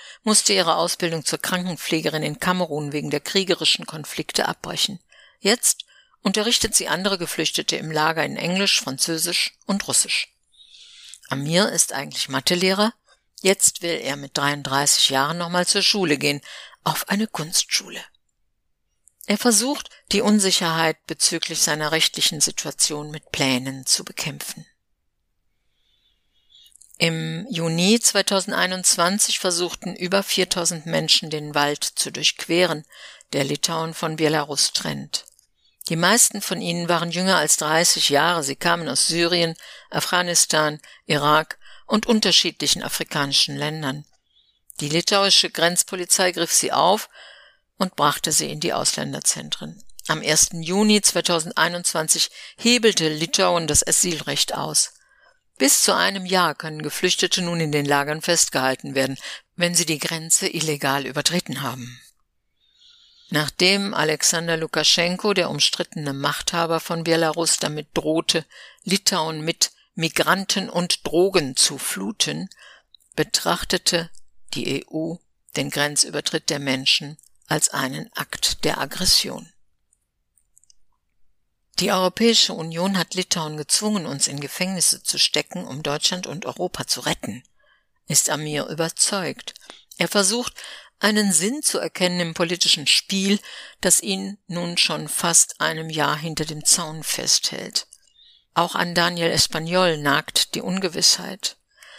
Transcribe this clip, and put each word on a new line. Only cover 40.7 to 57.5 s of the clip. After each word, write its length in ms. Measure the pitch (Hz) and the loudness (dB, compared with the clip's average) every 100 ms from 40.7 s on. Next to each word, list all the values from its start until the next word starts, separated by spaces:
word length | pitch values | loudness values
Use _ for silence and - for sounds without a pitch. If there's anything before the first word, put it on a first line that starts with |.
| 147 - - - | -2 -10 -10 -2
Irak 520 | 151 147 151 156 - - - - | 2 4 4 4 -6 -18 -16 -2
und 200 | 214 233 | 0 4
unterschiedlichen 760 | 220 196 - 175 - 143 165 | 2 4 4 2 0 -2 -2
afrikanischen 720 | - - 160 156 139 139 - 139 | -2 -6 -2 -2 0 0 0 -2
Ländern. 480 | 151 156 143 147 - _ _ _ _ _ _ - | -4 -4 -6 -6 -10 _ _ _ _ _ _ -8
Die 80 | 147 | -2
litauische 600 | 160 - 202 196 - 175 | 0 2 2 4 4 2
Grenzpolizei 840 | - 170 175 - 185 175 - 185 | 2 2 2 -2 -4 0 2 2
griff 200 | 175 165 | 0 0
sie 200 | - - | 0 2
auf 360 | - 165 214 - - - - - _ _ - | 4 4 2 -2 -16 -20 -20 -20 _ _ -4
und 180 | 190 - | -4 2
brachte 360 | 147 - - | 2 2 0
sie 180 | 151 147 | 0 0
in 100 | 156 | -2
die 140 | 170 | -2
Ausländerzentren. 1080 | - - - 143 135 - - - - 156 170 - - - | 0 0 -2 -4 -4 -2 -2 -4 -8 -8 -14 -18 -8 -4
Am 120 | 156 | -2
ersten 420 | - 156 - 165 | 2 2 2 0
Juni 380 | 165 190 214 208 | -2 2 4 6
zweitausendeinundzwanzig 1300 | - 175 165 170 165 - 165 175 170 165 160 - - - - - | 4 2 2 0 0 0 0 0 -2 0 0 0 -2 -6 -20 -2
hebelte 500 | 233 240 220 185 160 | 4 6 4 4 2
Litauen 580 | 151 165 - 185 175 160 | 0 0 2 2 2 2
das 200 | 147 - | 2 2
Asylrecht 680 | 165 180 156 143 143 - | 2 2 -2 -2 -2 -2
aus. 380 | 147 151 156 - - _ _ _ _ _ - | -2 -2 0 0 -4 _ _ _ _ _ 0
Bis 260 | 269 - | 2 4
zu 120 | - | 4
einem 320 | 185 180 196 180 | 2 2 0 0
Jahr 280 | 185 170 | 2 2
können 280 | 147 160 156 | 0 -8 -8
Geflüchtete 580 | 151 - 180 - 185 - | -8 -2 0 2 0 0
nun 200 | 175 | -2